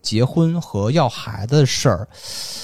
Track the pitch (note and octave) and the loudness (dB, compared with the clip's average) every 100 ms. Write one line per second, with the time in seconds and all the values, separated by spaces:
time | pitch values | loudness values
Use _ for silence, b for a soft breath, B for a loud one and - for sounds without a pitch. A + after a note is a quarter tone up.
0 | - G#2+ C3 E3+ E3 E3+ - G2+ G#2 D#3+ | -2 0 2 2 2 0 -4 -2 0 2
1 | B2 - - G#2 A2 D3+ C3 - C3 F#2 | 0 -2 -10 -8 0 4 4 4 2 2
2 | - B B B B B | -2 B B B B B